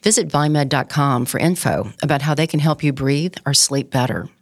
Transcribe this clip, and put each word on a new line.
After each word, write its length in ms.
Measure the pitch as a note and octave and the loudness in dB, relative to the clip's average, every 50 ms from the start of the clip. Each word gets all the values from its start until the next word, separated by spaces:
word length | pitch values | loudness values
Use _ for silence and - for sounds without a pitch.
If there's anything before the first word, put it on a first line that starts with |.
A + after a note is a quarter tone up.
Visit 280 | - G#3 A3 - G3 D#3 | 2 2 2 2 0 0
viemed 400 | - D3 D3 D3+ D3+ D3 C#3+ C3+ | 0 2 2 2 2 0 0 0
dot 200 | C#3+ C3+ B2+ - | 0 -2 -2 -2
com 340 | - D3+ C#3+ C#3 C3 A#2+ B2 | 0 0 2 2 2 0 -2
for 160 | - - - | -2 -2 0
info 540 | - E3 F3+ E3+ - - D#2 C#2+ - - - _ | 0 0 0 0 -2 -2 0 0 -2 -6 -6 _
about 220 | - D3 D#3 C#3+ C3+ | -2 0 0 0 0
how 100 | D3+ D3+ | 0 0
they 140 | C#3 D#3+ D#3+ | 0 0 0
can 120 | - D3+ | 0 0
help 240 | C#3+ D#3+ D3+ D3+ - | 2 2 0 2 0
you 80 | D3 | -2
breathe 440 | C3+ B2+ C3+ C3+ C#3+ C#3+ D#3+ F3+ - - - | -2 0 0 0 0 0 -2 -4 -8 -6 -4
or 80 | - C#3+ | -2 0
sleep 360 | - - - C#3 C#3 C#3 - | 2 0 2 0 -2 -4 -2
better. 380 | - C3+ B2 B2 - E2+ E2+ - _ _ | -2 -2 0 0 -2 -4 -8 -10 _ _